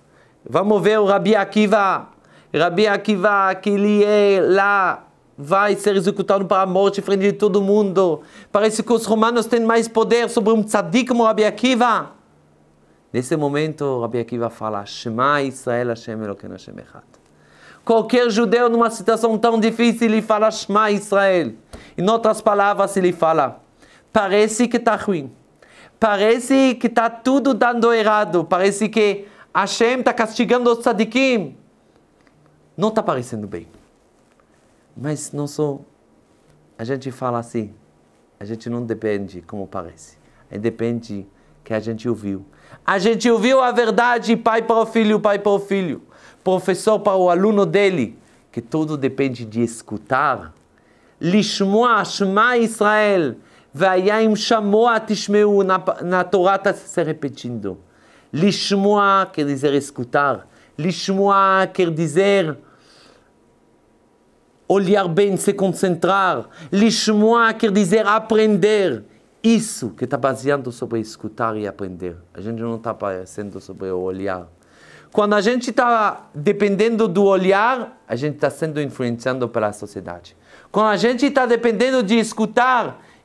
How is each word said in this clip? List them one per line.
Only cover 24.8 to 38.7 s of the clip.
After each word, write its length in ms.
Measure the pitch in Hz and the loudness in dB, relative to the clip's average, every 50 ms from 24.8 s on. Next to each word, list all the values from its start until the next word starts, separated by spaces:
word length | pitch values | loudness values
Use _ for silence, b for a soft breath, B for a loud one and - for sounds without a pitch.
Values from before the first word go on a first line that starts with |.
| 233 233 214 | 0 0 0
ruim. 360 | - - - 190 160 139 123 - - _ _ _ B B B B B B B B - | 0 0 -2 -4 -4 -6 -10 -14 -20 _ _ _ B B B B B B B B -2
Parece 760 | - 220 208 190 208 220 233 254 247 - 269 269 269 262 247 | 0 0 2 2 4 4 2 2 2 2 2 4 4 4 2
que 120 | 247 - | 0 -2
tá 220 | 233 233 240 226 226 | -2 0 0 0 0
tudo 440 | 226 - - 254 262 285 - 277 254 | -2 -4 0 2 2 2 2 2 2
dando 380 | 196 254 240 240 233 226 233 | 2 0 0 2 2 2 4
errado. 540 | 233 226 214 214 214 214 208 175 170 175 156 | 4 4 2 2 2 2 2 0 0 -2 0
Parece 420 | - 185 175 190 202 196 202 220 | 0 0 2 2 0 0 0 -2
que 380 | 208 220 226 214 208 190 202 202 B B B B B - | -2 2 2 2 2 0 -2 -8 B B B B B -4
Hashem 480 | 170 196 190 - - 233 233 254 254 233 | -2 -2 -2 0 0 2 2 2 0 0
tá 100 | 254 233 | 0 0
castigando 580 | 240 226 220 220 - 240 180 240 247 240 240 | 0 -2 -2 -2 -2 0 2 2 2 2 2
os 80 | 233 233 | 0 0
tzadikim." 800 | 233 247 226 190 226 226 - 254 269 269 247 220 175 135 - - _ _ _ _ _ _ _ _ _ _ _ _ _ _ _ _ _ _ _ _ _ _ _ | 0 0 0 0 -2 -2 0 0 0 2 0 -2 -4 -6 -12 -18 _ _ _ _ _ _ _ _ _ _ _ _ _ _ _ _ _ _ _ _ _ _ _
Não 140 | - 190 220 | -4 -2 -2
tá 100 | 220 220 | 0 0
parecendo 460 | 208 202 151 131 120 - 123 110 104 | -2 -2 -2 -4 -4 -6 -8 -10 -8
bem. 200 | 95 - 85 85 - - - _ _ _ _ _ _ _ _ _ _ _ _ _ b b b b b b b b _ _ | -10 -10 -12 -14 -16 -20 -20 _ _ _ _ _ _ _ _ _ _ _ _ _ b b b b b b b b _ _
Mas 360 | - 120 151 156 147 147 - | -10 -8 -8 -8 -8 -10 -10
não 160 | - 143 147 | -8 -8 -8
sou. 380 | 143 - - 151 147 139 143 - - _ _ _ _ _ _ _ _ _ _ _ _ _ _ _ _ _ | -6 -4 -4 -4 -4 -4 -6 -12 -20 _ _ _ _ _ _ _ _ _ _ _ _ _ _ _ _ _
A 60 | - 113 | -10 -8
gente 260 | 117 139 135 131 135 | -6 -6 -6 -8 -10
fala 280 | 123 - 135 123 120 117 | -10 -6 -6 -4 -4 -4
assim. 340 | 117 120 - 117 107 101 101 - _ _ _ _ _ _ _ _ _ _ _ - | -6 -6 -6 -6 -6 -8 -10 -18 _ _ _ _ _ _ _ _ _ _ _ -16
A 60 | 101 | -14
gente 240 | 101 113 113 - | -12 -12 -10 -8
não 160 | 120 | -8